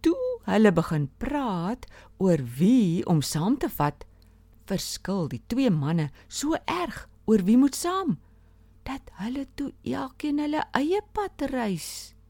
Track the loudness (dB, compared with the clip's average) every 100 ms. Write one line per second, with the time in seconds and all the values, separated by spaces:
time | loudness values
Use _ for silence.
0 | 2 0 -2 -4 0 4 6 4 0 -2
1 | -4 -6 -6 -4 -2 -4 -4 -6 -12 -20
2 | -20 0 2 2 0 2 6 6 4 0
3 | 2 2 2 -2 0 0 -2 -2 -2 -2
4 | -20 _ -20 _ _ -20 -6 -6 -6 -10
5 | -6 -4 -4 -8 _ 0 2 2 2 0
6 | -2 -6 -14 -6 -2 -2 -2 -4 -4 -8
7 | -18 -10 2 4 6 6 4 2 -2 -2
8 | -2 -4 -8 -20 -20 -20 -20 -18 -12 -12
9 | -12 -10 -8 -6 -10 -8 -10 -8 -8 -6
10 | -8 -8 -4 -2 -2 -4 -2 -2 0 -2
11 | -2 -8 -8 -6 -6 -4 -4 -4 -8 -14
12 | -16 -20